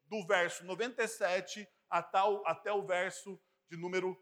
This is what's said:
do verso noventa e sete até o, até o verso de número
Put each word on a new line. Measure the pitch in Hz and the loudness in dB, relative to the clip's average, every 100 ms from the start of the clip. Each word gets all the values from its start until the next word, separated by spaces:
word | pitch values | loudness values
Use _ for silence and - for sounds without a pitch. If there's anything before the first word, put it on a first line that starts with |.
| - | -8
do | 214 170 | -6 2
verso | 190 175 - | 4 4 0
noventa | 175 185 233 240 | -8 -4 -4 0
e | 220 | -2
sete | - 190 185 185 214 202 _ - | 0 0 0 -2 -10 -14 _ -2
até | 175 170 196 | -2 2 4
o, | 202 202 160 | 4 4 0
até | 160 202 | -2 0
o | 202 175 | -2 2
verso | 180 185 - 202 185 _ _ _ | 0 0 -4 -12 -16 _ _ _
de | 170 | -8
número | 175 185 185 175 | -2 0 0 -4